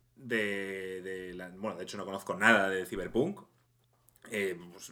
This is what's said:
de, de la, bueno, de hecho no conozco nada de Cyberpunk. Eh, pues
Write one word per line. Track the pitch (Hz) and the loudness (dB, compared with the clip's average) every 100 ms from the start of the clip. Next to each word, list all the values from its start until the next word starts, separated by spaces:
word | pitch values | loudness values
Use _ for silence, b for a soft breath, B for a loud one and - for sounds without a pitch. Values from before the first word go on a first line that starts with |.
| _ - | _ -14
de, | 127 117 104 98 98 95 95 92 | -2 0 2 -2 -4 -6 -6 -6
de | 92 92 92 | -6 -8 -8
la, | 90 90 | -10 -10
bueno, | 92 107 87 | -6 -6 -4
de | |
hecho | 92 104 | -6 -6
no | 95 | -6
conozco | 95 - 90 | -6 -4 4
nada | 110 110 95 | 8 8 6
de | 95 90 | 2 0
Cyberpunk. | 95 90 110 160 202 - _ _ _ _ _ _ _ 113 | -4 -2 2 2 0 -12 _ _ _ _ _ _ _ -6
Eh, | 110 98 87 87 | -2 -2 -2 -10
pues | 95 - | -16 -14